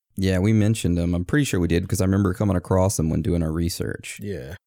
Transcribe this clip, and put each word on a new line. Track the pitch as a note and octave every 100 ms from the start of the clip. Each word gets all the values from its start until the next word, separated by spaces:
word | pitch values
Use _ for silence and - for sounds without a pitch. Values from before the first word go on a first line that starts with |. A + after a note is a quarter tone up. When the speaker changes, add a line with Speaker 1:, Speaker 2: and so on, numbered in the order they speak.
| _ -
Speaker 1:
Yeah, | F#2+ F#2
we | G#2
mentioned | A2 G#2 A2 F2 F2
'em. | F2
I'm | F2
pretty | F2+ D3
sure | C#3 F#2
we | E2+
did, | E2+ F#2
'cause | F#2
I |
remember | F#2+ G2 G2
coming | F2+ G#2 F2+
across | - F#2+ F#2+ -
'em | D#2+
when | D#2
doing | E2 E2+
our | D#2+
research. | E2 E2+ - - - - -
Speaker 2:
Yeah. | G#2 E2 C2+ F#2